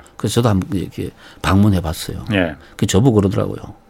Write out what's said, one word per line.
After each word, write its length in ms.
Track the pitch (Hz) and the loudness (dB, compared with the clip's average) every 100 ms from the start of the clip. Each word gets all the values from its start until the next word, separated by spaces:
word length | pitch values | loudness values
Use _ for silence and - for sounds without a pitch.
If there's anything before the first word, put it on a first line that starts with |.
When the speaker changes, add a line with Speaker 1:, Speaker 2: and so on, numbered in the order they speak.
| - - | -16 -8
Speaker 1:
그래서 180 | 110 | -4
저도 140 | 117 117 | 0 2
한번 300 | 95 - 95 | 2 0 -4
이렇게 320 | - - 90 - - - | -6 -8 -10 -12 -20 -6
방문해 380 | 82 95 107 92 | 0 4 4 2
봤어요. 440 | 82 80 - 85 - | -2 -6 -8 -10 -4
Speaker 2:
예. 240 | 104 85 73 - - | -2 -2 -4 -18 -6
Speaker 1:
그 100 | 104 | 0
저보고 280 | 95 131 107 | 2 4 4
그러더라고요. 540 | 95 104 101 104 - - _ | 2 0 -4 -8 -14 -20 _